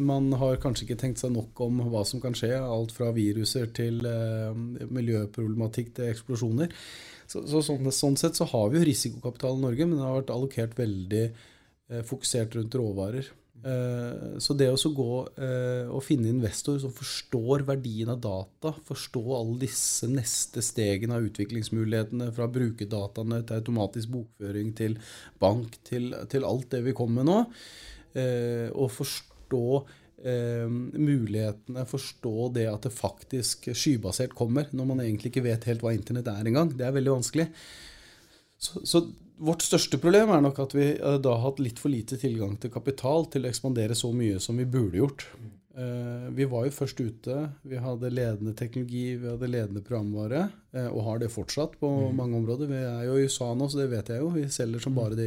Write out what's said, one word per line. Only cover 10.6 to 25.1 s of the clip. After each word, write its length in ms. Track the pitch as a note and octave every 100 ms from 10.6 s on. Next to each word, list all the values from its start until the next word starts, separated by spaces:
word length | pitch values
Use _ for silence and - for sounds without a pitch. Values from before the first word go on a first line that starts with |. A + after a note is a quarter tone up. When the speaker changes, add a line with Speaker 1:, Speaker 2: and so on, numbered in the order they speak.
| A#2 A#2
Speaker 1:
veldig, 500 | A2+ F#2+ F#2 G#2 A2+ A2+ - - _ _ -
eh, 120 | A#2 A2+
fokusert 480 | C#3 - B2 A2+
rundt 220 | A#2 A2 B2+
råvarer. 520 | A2 G2 G2 B2+ C3 - _ A#2+
Eh, 800 | C3 B2+ B2 A#2+ A#2+ - - A2+
så 140 | - C#3
det 140 | B2+
å 40 | C3
så 100 | D#3
gå, 220 | C#3 A#2+ B2 - -
eh, 480 | C3 B2+ B2 B2 A#2+
og 80 | C3+
finne 300 | - C#3+ A2
investor 480 | B2+ A#2+ - - C#3+
som 80 | C3+
forstår 720 | A2+ C3+ - - B2 A2+ C#3 C#3
verdien 420 | C#3 B2 A2 A2+
av 80 | A#2+
data, 520 | A#2 F#2+ F#2+ _ D#3 D3+ -
forstå 340 | C#3 - B2+ A2+ C3
alle 220 | A2+ A#2+
disse 480 | C3 - - - A#2+
neste 540 | C3+ A2 - - A2 -
stegene 480 | - G#2 G2 A#2
av 140 | A#2 G#2+
utviklingsmulighetene, 1040 | - G2+ A#2 G#2+ A2 A2 A2+ A2 A#2+ A#2+
fra 140 | A#2 A#2+
brukerdataene 920 | B2+ A#2+ A#2 G#2 G#2+ G2+ - A2+ A#2 A2+
til 140 | A2+
automatisk 480 | A2+ A2+ G#2+ A#2+ A2+
bokføring, 640 | B2+ A2+ - G2+ G#2 A2 A2
til 220 | A2 A2 -